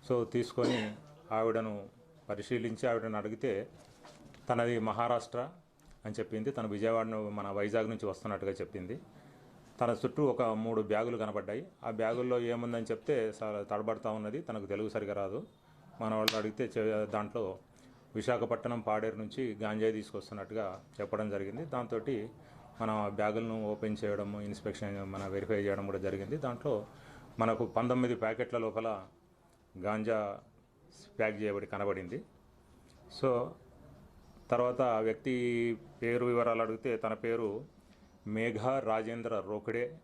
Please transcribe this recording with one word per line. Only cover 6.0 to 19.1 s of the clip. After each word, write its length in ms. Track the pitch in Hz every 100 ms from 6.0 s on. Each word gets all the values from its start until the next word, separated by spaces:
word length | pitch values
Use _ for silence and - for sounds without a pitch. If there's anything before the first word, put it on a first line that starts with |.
| 110
అని 100 | 104
చెప్పింది. 320 | 107 110 110
తను 160 | 135 110
విజయవాడ 380 | 101 110 113 113
ను-, 240 | 110 107
మన 220 | 104 101
వైజాగ్ 380 | 98 101 113 110
నుంచి 160 | 110 107
వస్తున్నట్టుగా 460 | 92 107 98 95
చెప్పింది. 480 | 95 95 101 90 127 - - - - - - - -
తన 140 | 117 113 131
చుట్టూ 200 | 139 147
ఒక 160 | 120
మూడు 400 | 120 110 113 110
బ్యాగులు 360 | 104 104 117 117
కనబడ్డాయి. 500 | 107 104 92 107 185 -
ఆ 80 | 117
బ్యాగుల్లో 480 | 110 110 120 123 123
ఏముందని 440 | 120 117 120 117
చెప్తే 480 | 110 113 - 143 110
స-, 340 | 107 110 104 101
తడబడతా 380 | 104 104 107 110
ఉన్నది, 320 | 107 107 120
తనకు 240 | - 110 98
తెలుగు 240 | 101 107
సరిగా 240 | 107 104
రాదు. 340 | 101 98 110 208 - - - - -
మన 120 | 110
వాళ్ళు 240 | 110 107 110
అడిగితే 320 | 107 107 120 -
చె-, 320 | 110 107 104
దాంట్లో 480 | 107 104 117 98 95 - - - - - 110
విశాఖపట్నం 640 | 107 120 113 117 123 120
పాడేరు 360 | 110 107 110